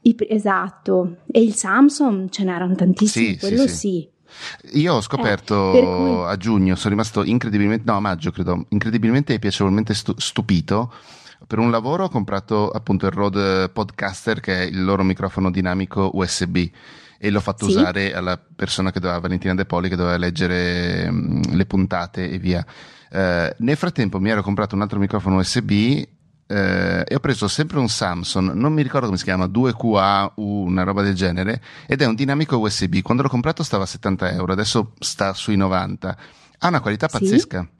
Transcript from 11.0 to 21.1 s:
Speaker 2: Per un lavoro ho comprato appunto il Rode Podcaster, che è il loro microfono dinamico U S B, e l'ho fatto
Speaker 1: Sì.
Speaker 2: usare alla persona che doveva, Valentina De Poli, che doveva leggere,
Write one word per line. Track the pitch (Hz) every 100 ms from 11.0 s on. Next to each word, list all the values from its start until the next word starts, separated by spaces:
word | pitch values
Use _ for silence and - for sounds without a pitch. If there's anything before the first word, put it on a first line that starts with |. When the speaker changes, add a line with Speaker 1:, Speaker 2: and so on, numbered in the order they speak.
| - - - - -
Speaker 2:
Per | 110
un | 117
lavoro | 117 117 175
ho | 185
comprato | 123 98 98 - 107 104
appunto | 110 - 95 95
il |
Rode | 95 101 98 98 95 92
Podcaster, | - 104 - 98 95 - 110
che | - 92
è |
il | 90 95
loro | 92 98
microfono | 92 92 95 98 95
dinamico | 90 90 92 92 - 95
U | 95
S | 90 - 90
B, | 90 85 - - - - _
e | 104
l'ho | 104
fatto | 101 98 104
Speaker 1:
Sì. | 98
Speaker 2:
usare | 233 98 98
alla | 87 90 87 _
persona | - 95 - 92
che | 90
doveva, | 90 87
Valentina | 90 92 95
De | 92
Poli, | 95 87 90
che | 90
doveva | 87 87
leggere, | 87 82 90 90 87 87 87 90 87